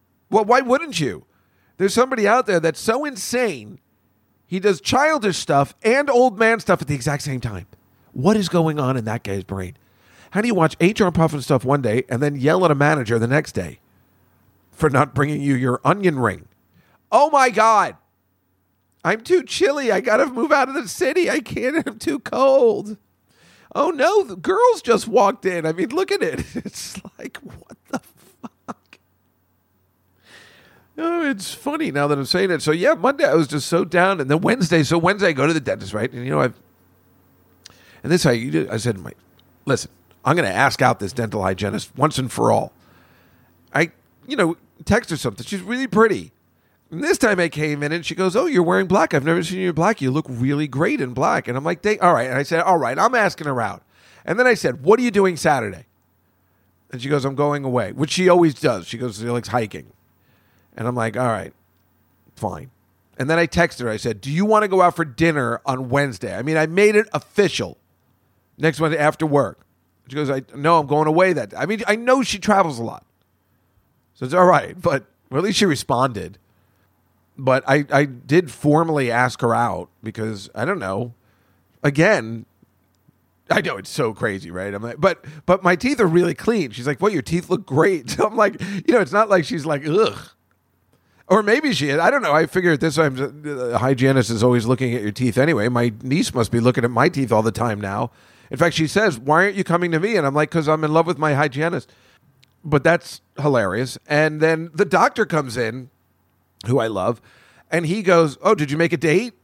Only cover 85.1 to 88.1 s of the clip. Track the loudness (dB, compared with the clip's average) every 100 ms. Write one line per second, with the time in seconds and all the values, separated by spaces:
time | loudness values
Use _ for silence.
85.1 | -2 -12 -12 -2 0 2 0 0 0 2
86.1 | 2 0 -2 -2 -2 -2 -6 -6 -2 -2
87.1 | -2 -2 -4 -2 -6 -2 2 2 2 -4